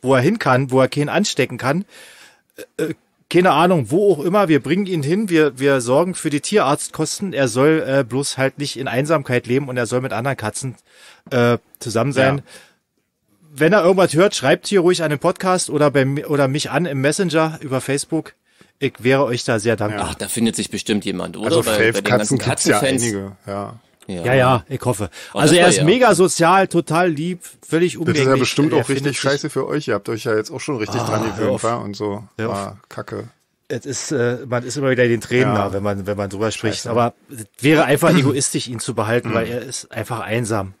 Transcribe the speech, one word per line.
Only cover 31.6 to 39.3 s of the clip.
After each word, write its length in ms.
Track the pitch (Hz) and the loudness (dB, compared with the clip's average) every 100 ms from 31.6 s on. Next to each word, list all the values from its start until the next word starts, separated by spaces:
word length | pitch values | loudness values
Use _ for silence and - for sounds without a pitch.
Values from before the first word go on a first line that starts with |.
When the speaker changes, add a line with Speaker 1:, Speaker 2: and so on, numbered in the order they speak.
Speaker 2:
wa? 120 | 113 120 | -2 -4
Und 200 | 107 101 | -6 -6
so. 280 | 104 101 107 - | -6 -6 -10 -8
Speaker 1:
Hör 120 | 107 | -6
auf. 80 | 98 | -4
Speaker 2:
Ah, 200 | 101 101 _ | -8 -12 _
Kacke. 400 | - - 104 110 _ _ _ _ | -14 -12 -10 -12 _ _ _ _
Speaker 1:
Es 180 | 120 - | -10 -8
ist, 260 | 127 - | -10 -4
äh, 280 | 143 120 123 135 | -2 -2 -2 -4
man 160 | 123 127 | -6 -4
ist 100 | 120 | -4
immer 140 | 139 | -2
wieder 180 | 127 123 | 2 2
den 140 | 117 | 2
Tränen 320 | - 120 117 | 0 0 2
Speaker 2:
Ja. 0 | |
Speaker 1:
nah, 200 | 104 101 | 2 0
wenn 100 | 98 | -2
man, 240 | 101 101 95 | -4 -4 -6
wenn 100 | 101 | -6
man 120 | 101 | -6
drüber 220 | 98 110 | -4 -4
spricht. 260 | 104 113 95 | -2 -6 -6
Speaker 2:
Scheiße. 120 | - | -4
Speaker 1:
Aber 240 | 117 117 - _ | 0 0 -2 _
es 140 | 135 107 _ | -18 -18 _
wäre 220 | 139 156 139 | 2 4 4
einfach 240 | 143 165 | 4 4
<clears throat> 80 | 170 | 4
egoistisch, 500 | 127 131 135 151 123 | 2 0 -2 -4 -6
ihn 120 | 120 | -10
zu 160 | - 113 | -8 -4
behalten, 340 | 107 120 117 | 0 -2 0